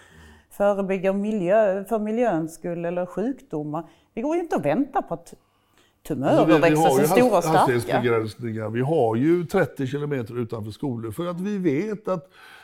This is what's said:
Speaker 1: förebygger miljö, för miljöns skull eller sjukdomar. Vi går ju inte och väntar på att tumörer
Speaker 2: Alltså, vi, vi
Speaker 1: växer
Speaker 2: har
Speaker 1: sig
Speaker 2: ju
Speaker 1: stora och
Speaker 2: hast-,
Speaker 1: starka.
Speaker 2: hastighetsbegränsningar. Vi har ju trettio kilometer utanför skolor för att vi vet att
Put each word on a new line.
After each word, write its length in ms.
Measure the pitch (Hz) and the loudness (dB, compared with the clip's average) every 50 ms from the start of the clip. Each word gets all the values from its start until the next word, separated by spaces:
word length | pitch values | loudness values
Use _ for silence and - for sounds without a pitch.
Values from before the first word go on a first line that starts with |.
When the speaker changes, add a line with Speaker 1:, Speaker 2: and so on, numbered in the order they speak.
| - - - - - - - - _ _ | -20 -20 -20 -20 -20 -20 -20 -20 _ _
Speaker 1:
förebygger 640 | - - 202 202 202 190 196 180 196 190 170 196 190 | -4 0 2 2 2 0 -2 -2 -2 0 0 0 0
miljö, 720 | 202 202 214 220 214 175 170 202 226 220 196 185 202 190 | 0 -2 -2 -2 -2 0 2 4 4 4 2 0 -2 -4
för 140 | - 226 214 | -4 -4 -2
miljöns 540 | 208 214 220 233 247 226 175 160 165 156 - | -2 -2 -2 0 0 0 0 0 -2 -4 -8
skull 320 | - - 175 170 170 170 | -8 -8 -6 -6 -4 -4
eller 200 | 170 175 175 180 | -4 -4 -4 -4
sjukdomar. 840 | 180 - 180 208 262 269 - - _ - 151 151 151 147 165 170 - _ _ _ _ _ | -4 -4 -4 -4 -4 -4 -8 -10 _ -8 -8 -6 -6 -6 -8 -10 -12 _ _ _ _ _
Vi 80 | 226 | -6
går 140 | 226 294 320 | -4 -2 -2
ju 60 | 349 | -2
inte 140 | 349 320 381 | -2 -2 -4
och 100 | 233 143 | -2 0
väntar 360 | 143 151 220 285 - - 403 | 0 0 0 -2 -2 -4 -6
på 120 | - - 170 | -4 -6 -8
att 200 | - - - - - _ _ _ _ _ _ _ _ _ _ _ _ - | -10 -10 -16 -20 -20 _ _ _ _ _ _ _ _ _ _ _ _ -8
tumörer 220 | - 156 120 131 151 | -6 -4 -2 2 4
Speaker 2:
Alltså, 140 | 147 165 160 | 4 6 6
vi, 80 | 160 160 | 6 6
vi 60 | 156 | 6
Speaker 1:
växer 240 | 165 165 151 151 160 | 6 6 6 6 4
Speaker 2:
har 60 | 156 | 4
Speaker 1:
sig 120 | - 135 | 4 4
Speaker 2:
ju 60 | - | 4
Speaker 1:
stora 180 | 156 185 226 247 | 2 4 4 4
och 60 | 247 208 | 4 4
Speaker 2:
hast-, 80 | 170 | 2
Speaker 1:
starka. 160 | 156 156 160 | 2 4 4
Speaker 2:
hastighetsbegränsningar. 1120 | 185 180 143 123 120 117 - - 196 120 120 117 113 110 107 - - 120 117 110 110 107 107 | 4 4 4 2 0 0 0 -2 0 2 2 0 0 -2 -4 -8 -8 -8 -8 -6 -6 -6 -4
Vi 120 | 110 120 | -2 -2
har 340 | 127 143 165 156 120 110 110 | -2 0 2 2 2 2 2
ju 280 | 117 135 160 170 175 170 | 2 2 2 2 2 0
trettio 400 | - - 190 156 - - - 139 | 0 0 0 0 0 -2 -6 -6
kilometer 500 | 127 143 143 147 147 147 131 113 104 120 123 | -4 -4 -6 -4 -4 -4 -4 -6 -6 -6 -6
utanför 320 | 120 113 117 113 107 110 | -6 -6 -6 -8 -8 -10
skolor 400 | 98 - - 139 120 113 113 113 | -10 -8 -6 -6 -6 -6 -8 -8
för 160 | 104 - 175 | -8 -6 -6
att 120 | 175 175 170 | -6 -6 -6
vi 160 | 185 208 208 | -6 -6 -4
vet 500 | 196 180 165 131 147 202 220 208 208 - | -2 0 0 0 0 -2 -4 -8 -8 -6
att 220 | 190 185 175 - - _ - - - - - | -6 -6 -6 -8 -12 _ -20 -20 -20 -20 -20